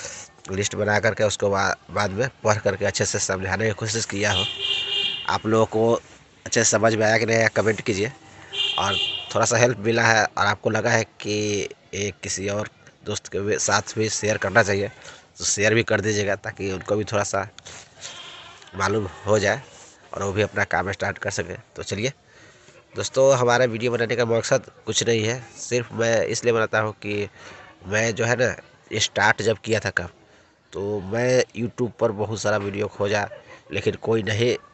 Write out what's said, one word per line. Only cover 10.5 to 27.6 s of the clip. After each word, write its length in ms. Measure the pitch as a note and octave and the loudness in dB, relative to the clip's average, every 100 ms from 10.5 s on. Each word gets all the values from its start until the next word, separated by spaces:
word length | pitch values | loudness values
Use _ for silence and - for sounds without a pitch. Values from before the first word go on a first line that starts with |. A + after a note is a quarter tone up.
| - A#2+ | 2 0
लगा 200 | A2 A2 | 0 2
है 140 | A#2 | 0
कि 640 | G#2+ - G#2+ G#2 G#2+ G2+ - - _ | 0 -6 -4 -2 -2 -2 -4 -10 _
ये 180 | G2 G2+ - | -6 -6 -6
किसी 260 | F#2+ F#2 G2 | -8 -6 -4
और 200 | G2+ G#2 _ - - | -4 -6 _ -20 -16
दोस्त 220 | G#2 G#2 - | -8 -8 -6
के 140 | F#2+ | -6
भी 180 | G2+ F#2+ | -2 -2
साथ 240 | - G2+ - A2 | 0 0 0 -2
भी 100 | G#2+ | -2
share 300 | - G#2 G#2+ | -2 -2 -2
करना 240 | G2 F#2+ | 2 2
चाहिए, 260 | G2+ G2 G2+ - - - - - | 4 2 -2 -6 -20 -20 -20 -8
तो 60 | |
share 300 | F2 - G#2 | -4 2 4
भी 80 | A2+ | 4
कर 180 | - G#2+ | 2 0
दीजिएगा, 360 | G#2 G#2 G2+ G2 | 0 0 0 -2
ताकि 360 | A2 - G2 | -6 -8 -6
उनको 240 | F#2 - G#2 | -4 -2 -2
भी 80 | |
थोड़ा 200 | G2+ G#2 | 0 -2
सा 240 | G2+ G2 G2+ - - - - - - - - - - - - | 0 -2 -4 -10 -20 -18 -20 -18 -16 -16 -16 -18 -20 -20 -14
मालूम 320 | F#2+ F#2+ G#2+ F#2 | -4 -2 0 -2
हो 320 | - G2+ G#2+ | -6 2 2
जाए 240 | G2 A#2 - - - - - | 4 0 -4 -20 -20 -20 -14
और 80 | - | -6
वो 100 | G2 | -4
भी 100 | F#2+ | 0
अपना 220 | G2+ G#2 | 0 0
काम 280 | G2+ E2 F#2 | 0 0 -2
start 260 | G2 G2 F#2 | -2 -4 -4
कर 120 | G2+ | -6
सके। 240 | G2+ F2 | -4 -6
तो 280 | G2 - - | -8 -14 -12
चलिए 300 | - G2 B2 - _ - - - - - _ G#2+ | -8 -4 -4 -6 _ -20 -20 -20 -20 -20 _ -8
दोस्तों, 400 | G#2 C3 C3+ C3 | -4 4 6 6
हमारा 280 | B2 A#2+ | 4 4
video 280 | B2+ A2 A#2+ | 2 0 -2
बनाने 240 | A#2 A#2 A#2+ | 0 0 0
का 80 | |
मकसद 380 | A#2 A2+ - C3 - - - | 2 2 2 0 -2 -14 -6
कुछ 160 | G#2+ | -2
नहीं 220 | A2+ A2+ | 2 2
है, 200 | G#2+ B2+ B2 - | 0 -4 -8 -14
सिर्फ 360 | - B2 A#2 | -4 -2 -2
मैं 340 | G#2+ A2+ A2+ - | -2 2 2 2
इसलिए 260 | A2+ A#2+ | 0 2
बनाता 280 | A2+ A2 A2 | 2 2 2
हूँ 120 | G#2+ | 0
कि 360 | G#2 G#2 G#2 G2+ - - - | -4 -6 -4 -6 -10 -20 -20